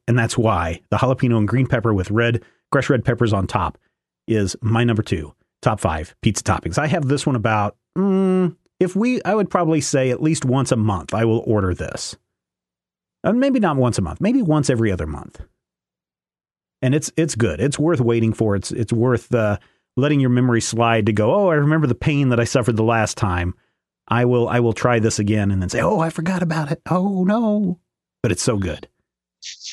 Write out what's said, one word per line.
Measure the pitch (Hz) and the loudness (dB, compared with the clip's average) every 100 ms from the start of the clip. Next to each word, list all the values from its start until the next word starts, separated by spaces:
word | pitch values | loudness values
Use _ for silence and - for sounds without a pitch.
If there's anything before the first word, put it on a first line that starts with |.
| - | -2
And | 120 | 0
that's | 113 - | 0 0
why | 110 92 85 85 - | 0 0 -2 -6 -4
the | 104 | -2
jalapeno | 127 131 127 117 | 0 0 2 2
and | 104 | 2
green | 120 127 | 0 0
pepper | 123 117 | 0 0
with | 104 92 | 0 0
red, | 107 117 117 - _ - | 0 0 0 -6 _ -4
crushed | 139 127 | -2 2
red | 131 | 0
peppers | 120 120 117 | 0 0 0
on | 101 92 | 0 0
top | 104 85 - _ _ _ _ - | -2 -4 -6 _ _ _ _ -2
is | 110 95 - | 0 0 -2
my | 110 113 | 0 2
number | 120 107 | 2 0
two, | - 90 - - _ _ | -2 -4 -6 -16 _ _
top | - 107 | -2 -2
five | - 80 78 - | -2 -4 -6 -2
pizza | 113 101 | -2 0
toppings. | - - - 90 | 0 -2 -2 -4
I | 147 | -2
have | 170 135 | 0 0
this | 143 - | -2 0
one | |
about, | 123 113 110 104 - _ - | -2 0 0 -2 -6 _ -2
mm, | 196 190 190 185 180 - _ - | 0 2 2 2 0 -4 _ -4
if | 185 | -2
we, | 190 240 247 | 0 0 0
I | - | 0
would | 214 196 | -2 0
probably | 185 165 160 | 0 0 0
say | - 139 131 | 0 0 0
at | 123 | 0
least | 156 160 | 0 0
once | 131 131 127 | 0 0 2
a | 120 | 2
month, | 107 92 78 | 0 -2 -4
I | 107 | -2
will | 113 113 - | 2 0 0
order | 107 95 | 0 0
this. | 87 87 - - - _ _ _ _ _ _ _ _ _ _ | -2 -6 -8 -12 -14 _ _ _ _ _ _ _ _ _ _
Uh, | - | -2
maybe | 233 277 262 | 0 2 2
not | 196 139 | 0 2
once | 123 - | 0 0
a | |
month, | 87 80 | -4 -2
maybe | 208 262 | 0 0
once | 185 151 139 | 2 2 2
every | 123 113 | 2 0
other | 90 80 | 0 -4
month. | 76 - - - _ _ _ _ _ _ _ _ _ _ _ _ - | -8 -12 -18 -20 _ _ _ _ _ _ _ _ _ _ _ _ -4
And | 131 | 0
it's, | 147 - - | 0 -2 -2
it's | 160 | -2
good. | 110 113 76 | 0 -2 0
It's | 131 - | -2 0
worth | 151 156 | 0 2
waiting | 117 117 113 | 2 2 2
for. | 104 110 | 0 0
It's, | 101 - | 0 -4
it's | - 113 | -6 -2
worth, | 117 123 120 - | 0 2 0 0
uh, | 117 107 101 _ _ _ - | 0 0 -2 _ _ _ -2
letting | 143 147 | 0 2
your | 131 | 2
memory | 123 127 117 | 2 2 0
slide | - 110 117 113 107 | 0 0 2 2 2
to | |
go, | 107 110 | 2 2
"Oh, | 196 196 | 2 2
I | |
remember | 151 143 160 147 | 2 2 2 0
the | |
pain | 120 160 143 135 | 0 0 0 2
that | 120 | 2
I | |
suffered | 117 135 120 110 | 2 0 2 2
the | |
last | 110 113 107 - | 2 2 0 0
time. | 101 87 87 - _ _ _ _ - | -2 0 -4 -6 _ _ _ _ -4
I | 117 | 0
will, | 123 123 - | 2 2 2
I | 120 | 2
will | 117 | 0
try | 104 127 120 | 2 2 2
this | 110 - | 2 0
again," | 104 107 101 | 0 2 0
and | 95 | 0
then | 92 | -2
say, | - | -2
"Oh, | - 180 | 0 0
I | 165 | -2
forgot | 165 165 185 | -4 -4 -2
about | 170 160 147 | -2 -2 -4
it. | 160 - | -6 -4
Oh, | 180 196 196 | -2 -2 0
no." | 185 220 226 208 190 180 _ _ _ _ | 0 0 0 0 -2 -4 _ _ _ _
But | 117 | -2
it's | 90 | -2
so | - 107 | 0 -2
good. | 92 76 - _ _ _ _ _ - - - | -2 -6 -14 _ _ _ _ _ -20 -18 -18